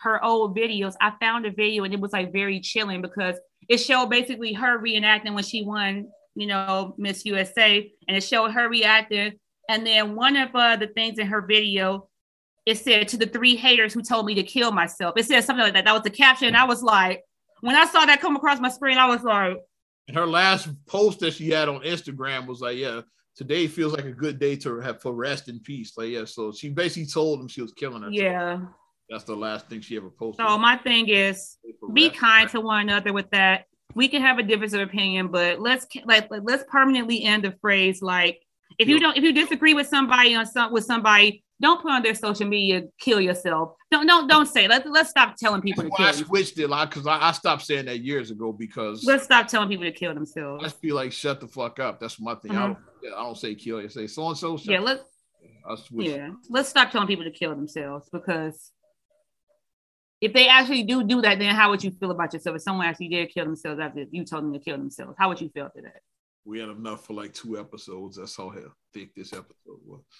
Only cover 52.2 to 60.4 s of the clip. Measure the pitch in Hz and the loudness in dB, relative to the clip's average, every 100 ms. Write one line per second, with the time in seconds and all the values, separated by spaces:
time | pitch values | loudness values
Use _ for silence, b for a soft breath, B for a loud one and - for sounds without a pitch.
52.2 | 113 113 104 98 101 95 _ _ 117 101 | -10 -10 -6 -4 -4 -6 _ _ -16 -12
53.2 | 120 107 113 101 117 110 101 127 107 - | -12 -10 -12 -10 -10 -10 -10 -12 -12 -8
54.2 | 160 151 165 156 202 185 233 262 - _ | -8 -6 -8 -8 -2 -2 0 -4 -8 _
55.2 | _ _ 82 113 98 110 - 117 170 143 | _ _ _ _ -14 -14 -12 -6 -6 -6
56.2 | 143 196 - 247 269 277 247 233 196 190 | -12 -16 -6 -4 0 2 2 2 -2 -4
57.2 | 165 - 160 143 151 160 143 143 - 175 | -6 -8 -8 -6 -10 -8 -10 -12 -12 -12
58.2 | 190 160 156 156 - _ _ _ _ _ | -6 -6 -6 -10 -20 _ _ _ _ _
59.2 | _ _ _ _ _ _ _ _ _ - | _ _ _ _ _ _ _ _ _ -6
60.2 | 214 247 | 0 4